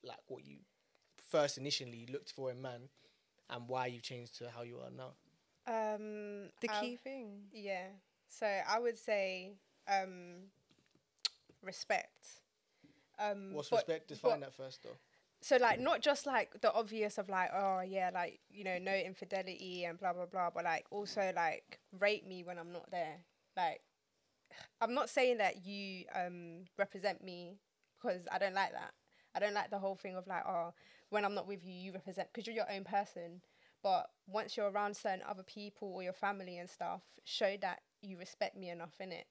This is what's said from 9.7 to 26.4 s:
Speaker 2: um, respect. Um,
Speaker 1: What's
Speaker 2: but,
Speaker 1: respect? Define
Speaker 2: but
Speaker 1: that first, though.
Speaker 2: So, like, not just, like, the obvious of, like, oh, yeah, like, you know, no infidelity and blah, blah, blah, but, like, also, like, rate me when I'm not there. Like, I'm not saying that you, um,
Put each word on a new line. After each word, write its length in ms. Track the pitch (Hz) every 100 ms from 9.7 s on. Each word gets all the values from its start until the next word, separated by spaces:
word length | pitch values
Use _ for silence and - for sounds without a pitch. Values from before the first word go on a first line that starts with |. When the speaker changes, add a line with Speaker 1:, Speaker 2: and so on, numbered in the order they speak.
| _ -
Speaker 2:
um, 640 | 196 190 180 175 175 196 _ _ _ _ _ _ _ - - _ -
respect. 640 | 185 185 - 202 - _ - - _ _ _ _ - _ _ -
Um, 360 | 208 202 196
Speaker 1:
What's 140 | 165 147
Speaker 2:
but, 60 | 226
Speaker 1:
respect? 320 | 190 156 -
Define 320 | 135 165 156
Speaker 2:
but 60 | 135
Speaker 1:
that 80 |
first, 280 | - 135 -
though. 140 | - - _ _ _ _
Speaker 2:
So, 160 | - 254
like, 240 | 240 196
not 220 | 262 320
just, 220 | 294 277 285
like, 340 | 247 196 -
the 120 | 220
obvious 460 | 214 220 220 208 202
of, 100 | 196
like, 220 | 190 180
oh, 280 | 185 196 190
yeah, 300 | 185 196 180
like, 260 | 180 175 - _
you 120 | 196
know, 160 | 190 180
no 140 | 185
infidelity 880 | 196 180 190 185 196 185 180 185 180
and 140 | 175 170
blah, 140 | 190
blah, 140 | 175 175
blah, 240 | 190 175
but, 140 | 170
like, 220 | 175 160 -
also, 420 | 202 202 - 190
like, 460 | 175 165 - - - _ 190
rate 280 | 202 214 190
me 180 | 185
when 140 | 175 175
I'm 140 | 170
not 180 | 175 -
there. 340 | 180 156 156 - _ _ -
Like, 260 | 175 - _ _ _ _ _ _ _ - - _
I'm 140 | 226
not 140 | 247 -
saying 280 | - 254 240
that 260 | 196 - 185
you, 380 | 202 196 185 -
um, 520 | - 180 175